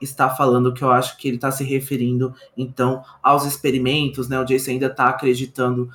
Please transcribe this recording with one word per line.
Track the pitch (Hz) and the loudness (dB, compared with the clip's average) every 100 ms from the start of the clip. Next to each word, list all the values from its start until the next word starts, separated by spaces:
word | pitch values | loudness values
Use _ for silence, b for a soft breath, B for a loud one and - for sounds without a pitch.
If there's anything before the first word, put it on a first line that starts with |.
está | 139 - 135 | -12 0 0
falando, | - 135 123 127 | 2 4 4 2
que | 127 | 0
eu | 135 | 2
acho | 123 127 - | 2 2 -4
que | 139 | -6
ele | 123 | -4
tá | 135 | -4
se | 135 | -4
referindo, | 135 135 135 131 120 123 131 B B - | -2 -4 -2 -2 0 0 -2 B B -10
então, | 127 - 127 131 B B | -10 -2 -2 -2 B B
aos | 139 143 | 2 4
experimentos, | 143 - 143 127 127 151 143 139 123 | 2 -2 0 0 0 0 -2 -4 -4
né? | 131 | -2
O | |
Jace | 127 131 131 | 0 0 0
ainda | 127 131 | -2 -2
tá | 131 135 | 2 0
acreditando | 131 135 123 131 - 123 123 123 | 2 0 0 -2 -2 -2 0 -4